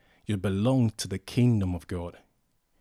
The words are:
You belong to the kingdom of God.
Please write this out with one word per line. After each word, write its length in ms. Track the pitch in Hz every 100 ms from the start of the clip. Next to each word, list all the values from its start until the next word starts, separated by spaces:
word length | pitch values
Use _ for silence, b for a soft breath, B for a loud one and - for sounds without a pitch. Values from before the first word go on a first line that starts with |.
| b b -
You 120 | 104
belong 520 | 98 98 113 135 113 -
to 100 | 95
the 120 | 98
kingdom 560 | - - 123 110 92 87
of 100 | -
God. 320 | 87 87 - _ _ _ _ _ _